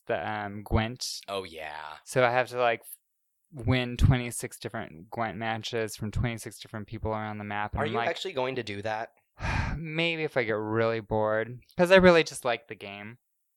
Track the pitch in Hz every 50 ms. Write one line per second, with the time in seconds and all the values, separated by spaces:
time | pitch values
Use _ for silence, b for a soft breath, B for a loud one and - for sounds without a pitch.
0 | - - 117 87 76 107 107 107 104 101 101 107 101 - 113 110 110 113 127 -
1 | - - - - - - 101 98 95 87 80 78 78 76 76 76 76 76 78 76
2 | - - - 135 123 117 120 127 123 110 120 123 123 117 117 - - - - -
3 | _ _ _ _ _ _ _ _ _ _ 165 139 113 117 127 127 123 123 123 120
4 | - - 131 123 120 120 - - - 117 - - - 113 - 113 101 - 76 80
5 | 92 110 - 117 117 110 80 107 113 110 113 110 104 - 123 113 110 104 - -
6 | 110 104 98 - - 120 117 110 - 117 - - - - - 110 101 - 113 107
7 | - 110 107 107 107 107 104 107 104 104 104 104 104 107 - - 143 - 113 117
8 | 117 160 165 - - 190 - 131 127 131 131 123 113 104 101 101 101 110 107 107
9 | 113 - _ _ _ _ _ - - - - - - - - 147 165 160 156 160
10 | 165 170 165 160 156 147 - 135 117 107 107 107 107 107 110 113 113 113 117 113
11 | 107 - 110 110 107 107 107 110 113 113 123 120 - - _ - 180 175 190 190
12 | 180 185 170 165 156 - - - - 127 117 113 - - 113 95 101 101 101 101
13 | 104 107 120 - _ _ _ _ _ _ _